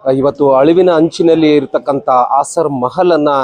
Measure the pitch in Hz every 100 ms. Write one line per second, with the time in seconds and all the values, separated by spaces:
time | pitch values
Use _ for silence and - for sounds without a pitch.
0 | 135 135 135 139 143 131 147 170 180 165
1 | 165 - 165 160 156 147 135 147 - 139
2 | - 127 123 135 143 - 156 139 123 175
3 | 180 160 147 139